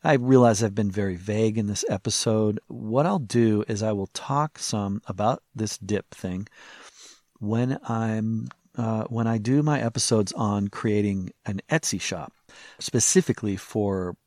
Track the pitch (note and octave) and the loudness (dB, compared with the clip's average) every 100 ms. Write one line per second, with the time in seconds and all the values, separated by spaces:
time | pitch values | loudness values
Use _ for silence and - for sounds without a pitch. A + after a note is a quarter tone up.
0 | E3 C#3+ B2 C3 A#2+ G#2 A2 G#2 G#2 F#2+ | 4 2 6 8 8 6 0 0 -2 0
1 | G2 F2+ G2 G#2+ A2 A2 G#2 G2 - G2 | -2 -4 -4 0 2 0 -2 -2 -4 -2
2 | - - A#2 A2 G#2+ G#2+ _ A#2+ A2 A#2+ | -2 -2 2 2 2 -2 _ -12 -2 0
3 | E3 G3 A#2 A#2+ A2+ G#2 G#2+ G#2 A2 G2+ | 0 0 0 4 4 4 0 -2 -2 -2
4 | F#2+ - - C#3 D3+ - - A2 G2+ G2 | -4 -8 -2 -2 -2 -4 -4 -2 -2 -6
5 | - G2 G#2+ C3+ _ A2+ A2 - G2 G#2 | -6 0 0 0 _ -6 -6 -6 -2 -4
6 | - - F#2 F#2 G#2 - - - - - | -4 -10 -6 -6 -8 -16 -20 -20 -20 -20
7 | - - _ _ G#2 A2+ B2+ C3 - A2+ | -20 -20 _ _ -2 0 0 -2 -4 -2
8 | A2+ A2 A2 A2+ B2 - _ - A2+ A2 | 0 -2 -2 -2 -6 -14 _ -4 -2 -2
9 | - A#2 A2+ A2+ G#2+ C#3 D3+ C#3+ A#2 - | -2 -2 0 0 2 2 2 0 -2 -2
10 | - A2+ G2+ - G#2+ G2+ G2+ - A2+ G#2 | 2 2 2 -2 -2 0 -2 -2 0 2
11 | G#2 G2 F2+ - - G2 - D#3 - F#2+ | 0 -2 -6 -10 -8 -8 -2 -2 -2 -4
12 | - F2 D#2 _ _ - - - - B2 | -6 -8 -10 _ _ -20 -20 -14 -4 0
13 | - F#3+ F3 - G#2+ F#2+ - A2 G2+ F#2+ | 4 4 2 -2 -2 -4 -4 -2 0 0
14 | F2+ F2+ | -4 -10